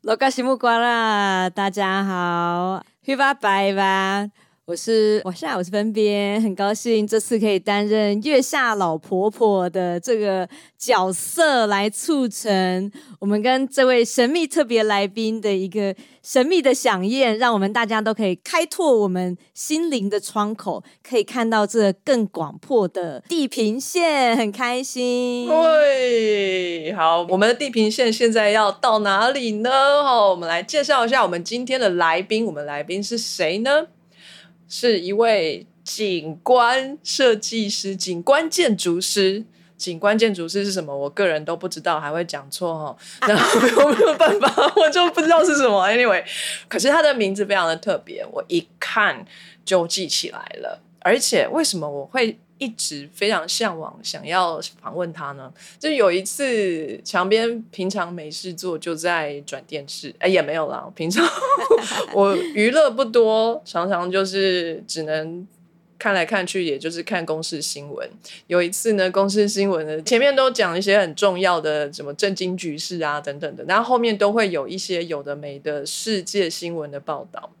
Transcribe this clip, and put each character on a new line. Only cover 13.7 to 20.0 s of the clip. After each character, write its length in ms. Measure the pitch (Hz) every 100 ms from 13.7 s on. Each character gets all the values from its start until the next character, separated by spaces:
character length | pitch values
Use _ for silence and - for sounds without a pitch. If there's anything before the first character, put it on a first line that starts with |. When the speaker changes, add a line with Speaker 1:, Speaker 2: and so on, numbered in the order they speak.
| - 254
Speaker 1:
位 180 | 247 233
神 240 | - 240
秘 160 | 339 311
特 180 | 330
别 200 | 247 226
来 240 | 220 202 202
宾 340 | 202 220 220
的 100 | 214
一 160 | 196 190
个 260 | 214 202 190 - _
神 240 | - 262 262
秘 160 | 359
的 140 | 269 262
飨 260 | 247 190
宴， 340 | 190 262 254 214
让 120 | 240 214
我 20 |
们 160 | 196
大 100 | 226
家 160 | 226 220
都 140 | 214
可 120 | 220 202
以 100 | 180
开 280 | - 320 330
拓 280 | - 330 233
我 80 | 202
们 280 | 180 180 180 _ -
心 340 | - 302 339
灵 180 | 262